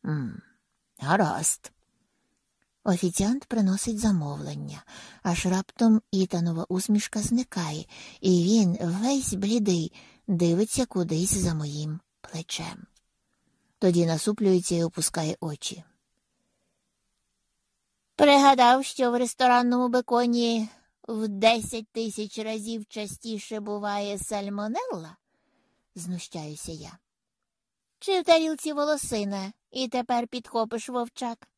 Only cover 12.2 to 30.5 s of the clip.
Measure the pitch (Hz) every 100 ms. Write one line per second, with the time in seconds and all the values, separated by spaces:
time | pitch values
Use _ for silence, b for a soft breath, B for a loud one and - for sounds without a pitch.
12.2 | - 160 160 - 165 175 - _ _ _
13.2 | _ _ _ _ _ _ 185 175 165 160
14.2 | 214 208 202 185 175 170 165 - 160 -
15.2 | 156 175 165 147 - - 160 _ _ _
16.2 | _ _ _ _ _ _ _ _ _ _
17.2 | _ _ _ _ _ _ _ _ _ -
18.2 | 294 285 277 262 240 262 269 - 254 240
19.2 | 247 - 254 247 247 247 247 247 240 240
20.2 | 240 240 233 233 220 b b _ - 220
21.2 | 220 196 220 233 214 233 220 220 226 202
22.2 | 214 - 220 220 208 226 208 220 208 -
23.2 | 226 214 - 214 208 208 202 208 202 202
24.2 | - 208 202 202 214 269 523 185 160 175
25.2 | _ _ _ _ _ _ _ - 170 180
26.2 | - 170 151 151 - 160 160 170 _ _
27.2 | _ _ _ _ _ _ _ _ - 381
28.2 | 339 330 320 311 311 294 294 294 - 226
29.2 | 202 196 190 - _ 254 254 247 240 240
30.2 | 240 247 -